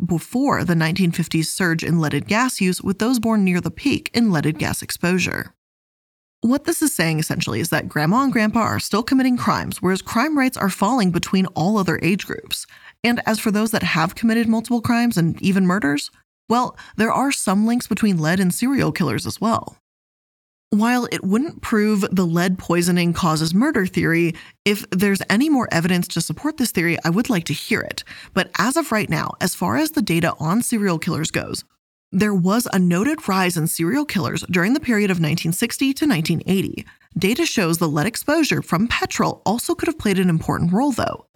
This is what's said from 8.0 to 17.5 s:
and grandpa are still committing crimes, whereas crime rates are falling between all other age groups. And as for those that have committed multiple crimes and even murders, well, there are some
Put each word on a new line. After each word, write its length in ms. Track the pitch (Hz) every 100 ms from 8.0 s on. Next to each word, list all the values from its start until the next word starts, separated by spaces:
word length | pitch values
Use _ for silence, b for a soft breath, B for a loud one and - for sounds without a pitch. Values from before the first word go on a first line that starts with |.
| 156 226
and 80 | 269
grandpa 260 | 226 214 226
are 220 | 208 104
still 240 | - 208
committing 320 | 247 262 262 247
crimes, 440 | - 139 - -
whereas 220 | 180 190
crime 340 | - 226 285 302
rates 200 | 262 -
are 120 | 196
falling 440 | - 202 262 185
between 340 | 170 - 190 190
all 240 | - 165 214
other 220 | 190 151
age 240 | 165 196 -
groups. 400 | - - - - B B B
And 180 | 233 240 -
as 120 | 220
for 140 | 233
those 180 | 208 220
that 140 | -
have 320 | 180 165 165 -
committed 320 | 226 226 226
multiple 320 | 220 226 240
crimes 360 | 226 233 240 208
and 240 | 160 -
even 240 | 185 196
murders, 460 | 185 185 277 294 - b _ _ _
well, 280 | 233 254 - B -
there 160 | 226
are 180 | - 277
some 360 | - -